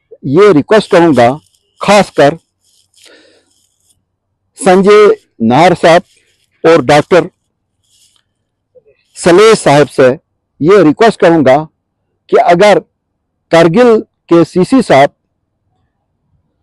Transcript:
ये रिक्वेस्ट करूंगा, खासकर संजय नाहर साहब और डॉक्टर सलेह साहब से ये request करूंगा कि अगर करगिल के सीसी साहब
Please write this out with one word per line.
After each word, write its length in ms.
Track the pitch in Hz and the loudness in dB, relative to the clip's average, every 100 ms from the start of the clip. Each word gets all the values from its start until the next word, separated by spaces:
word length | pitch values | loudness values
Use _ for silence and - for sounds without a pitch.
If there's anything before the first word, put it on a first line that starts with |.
| _ - | _ -18
ये 280 | - 135 208 | -6 0 0
रिक्वेस्ट 380 | 151 - 214 - | 0 -2 -4 -2
करूंगा, 500 | 180 170 123 120 147 - _ _ _ | 0 0 0 -2 -4 -12 _ _ _
खासकर 580 | - 208 - - 143 165 _ _ _ _ _ _ _ _ _ _ _ _ _ _ _ _ _ _ _ _ _ | -2 -2 -2 -2 -2 -2 _ _ _ _ _ _ _ _ _ _ _ _ _ _ _ _ _ _ _ _ _
संजय 640 | _ 190 185 196 208 208 - _ - | _ -2 0 2 2 2 -2 _ -8
नाहर 320 | 113 127 180 | -4 0 0
साहब 280 | 175 180 170 - _ _ _ _ _ 165 | 0 0 0 -2 _ _ _ _ _ -2
और 160 | 165 | 0
डॉक्टर 480 | 123 147 - 180 160 - _ _ _ _ _ _ _ _ _ _ _ _ _ _ _ _ _ | 0 -2 0 -2 -4 -10 _ _ _ _ _ _ _ _ _ _ _ _ _ _ _ _ _
सलेह 400 | - 185 175 220 | -8 -2 2 2
साहब 320 | 214 - 143 143 | 0 0 -2 -2
से 220 | - 127 143 _ _ _ _ | -2 -2 -2 _ _ _ _
ये 200 | 147 202 | -2 0
request 380 | 156 - 226 - | 0 0 -2 0
करूंगा 480 | 180 165 135 135 156 _ _ _ _ _ _ | 0 0 0 -2 -4 _ _ _ _ _ _
कि 80 | 202 | -2
अगर 420 | 160 175 208 175 - _ _ _ _ _ _ | 0 0 0 0 -4 _ _ _ _ _ _
करगिल 500 | 165 165 175 247 220 | -2 0 0 0 0
के 440 | - _ _ 170 | -4 _ _ -2
सीसी 380 | 165 180 180 262 | -2 -4 -2 -2
साहब 280 | - 143 143 - _ _ _ _ _ _ _ _ _ _ _ _ _ _ | 0 0 0 -4 _ _ _ _ _ _ _ _ _ _ _ _ _ _